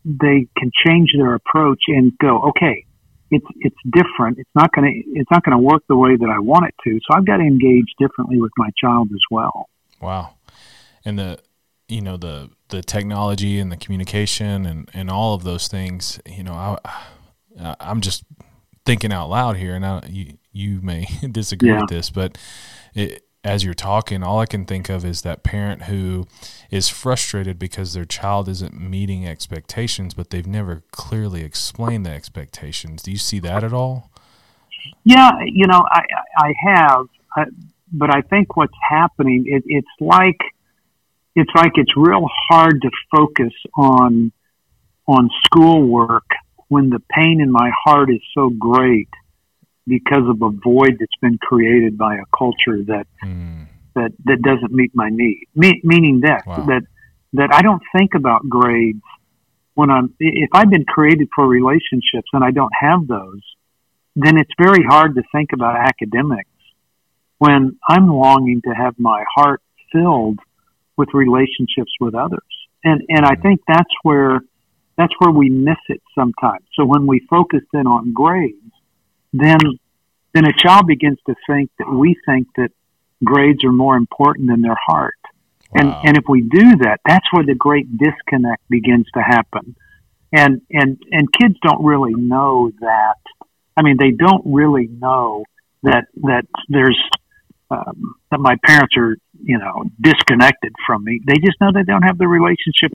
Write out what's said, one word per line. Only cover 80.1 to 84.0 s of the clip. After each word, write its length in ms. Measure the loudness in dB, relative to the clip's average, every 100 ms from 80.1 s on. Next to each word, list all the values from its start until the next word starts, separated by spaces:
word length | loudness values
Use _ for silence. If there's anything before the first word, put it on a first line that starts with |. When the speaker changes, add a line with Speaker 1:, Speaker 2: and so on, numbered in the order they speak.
| _ _
Speaker 1:
then 140 | 2 4
a 60 | 4
child 300 | 6 6 6
begins 320 | 2 0 -2 -6
to 80 | -8 -4
think 240 | -2 -2 -8
that 120 | -4
we 260 | 2 2 2 0
think 220 | -2 -2 -4
that 140 | -6 -6 _ _ _ _
grades 380 | 0 2 2 2
are 80 | 2
more 240 | 2 2
important 520 | 0